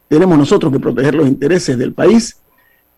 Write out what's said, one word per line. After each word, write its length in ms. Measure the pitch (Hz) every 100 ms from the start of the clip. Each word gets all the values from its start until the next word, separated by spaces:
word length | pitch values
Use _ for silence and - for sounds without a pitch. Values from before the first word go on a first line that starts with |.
| _
tenemos 300 | 151 185 156
nosotros 340 | 139 135 156
que 80 | 135
proteger 360 | - - 135
los 120 | 156 139
intereses 520 | 135 143 180 - 123
del 160 | 127
país, 440 | - 156 226 - - _ _ _ _ _